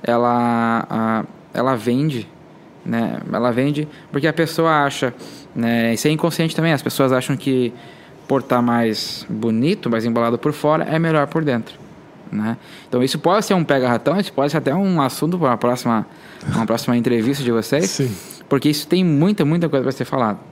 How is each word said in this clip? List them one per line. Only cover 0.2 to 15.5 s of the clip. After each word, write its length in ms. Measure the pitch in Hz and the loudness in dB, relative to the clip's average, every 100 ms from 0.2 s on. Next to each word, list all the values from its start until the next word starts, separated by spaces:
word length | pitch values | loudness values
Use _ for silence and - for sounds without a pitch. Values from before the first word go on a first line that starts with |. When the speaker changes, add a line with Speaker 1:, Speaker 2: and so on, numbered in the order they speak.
| 120 120 120 117 117 113 - | 2 2 2 2 0 0 -2
Speaker 1:
a, 340 | 113 113 110 - - - | -2 0 -2 -4 -14 -10
ela 220 | - 127 127 | -2 0 0
vende, 520 | 110 123 156 131 - - - - - - - | 0 0 0 -2 -8 -18 -20 -20 -20 -14 -4
né? 340 | 117 110 60 - | -2 -2 -4 -6
Ela 200 | 101 123 | -2 0
vende 360 | 117 139 147 151 - - | 0 0 -2 -6 -10 -8
porque 160 | 147 156 | -2 -2
a 60 | |
pessoa 520 | 156 160 - 165 156 143 | 0 -2 2 2 4 2
acha, 280 | - 127 120 - - - - | 0 -4 -4 -18 -18 -12 -4
né? 380 | 117 117 117 | 0 2 2
Isso 140 | 113 151 | 2 0
é 40 | |
inconsciente 440 | 156 170 156 165 160 | 2 0 0 -2 0
também, 180 | 165 | 0
as 80 | 143 | 0
pessoas 300 | - - 135 | -2 0 2
acham 240 | 127 127 135 | 2 0 -4
que 380 | - 131 120 - - - - - - | 0 0 0 -4 -20 -20 -20 -20 -2
por 160 | 135 | -2
tá 180 | - 127 | 2 2
mais 640 | 120 120 113 107 - - - | 2 2 2 -2 -6 -12 -8
bonito, 640 | 110 113 113 139 214 123 | -4 0 0 0 0 -2
mais 160 | 113 117 | -2 0
embalado 320 | 117 117 120 | 0 0 0
por 160 | 151 | -2
fora, 300 | 147 147 156 | 0 0 2
é 160 | - 160 | 0 0
melhor 280 | 165 156 143 | 2 2 0
por 160 | 165 | 0
dentro, 320 | 151 120 113 - - - - - - | 0 -2 -4 -16 -20 -20 -20 -20 -10
né? 260 | 104 110 117 - - - | -4 -4 -6 -12 -20 -4
Então 140 | 123 | 0
isso 160 | 135 151 | 0 0
pode 260 | 165 202 - | 2 2 2
ser 100 | 190 | 0
um 80 | |
pega-ratão, 560 | 151 139 127 117 - 180 | 2 2 2 2 0 0
isso 120 | 202 | -2
pode 200 | - 143 | 0 0
ser 60 | 151 | 0
até 160 | 135 | 0
um 280 | 160 196 170 | 0 2 2
assunto 360 | 135 - 151 180 | 0 0 -2 0
pra 120 | |
uma 80 | 147 | 2